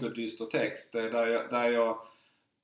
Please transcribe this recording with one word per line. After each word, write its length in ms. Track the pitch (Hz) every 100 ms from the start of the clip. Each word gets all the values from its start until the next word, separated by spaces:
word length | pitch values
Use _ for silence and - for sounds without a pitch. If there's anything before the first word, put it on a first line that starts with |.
K-dyster 440 | 117 117 113 -
text, 500 | 113 143 107 - -
eh, 100 | 117
där 220 | 113 117 117
jag, 240 | 117 117
där 200 | 120 120
jag, 280 | 117 113 110 - - _ _ _ _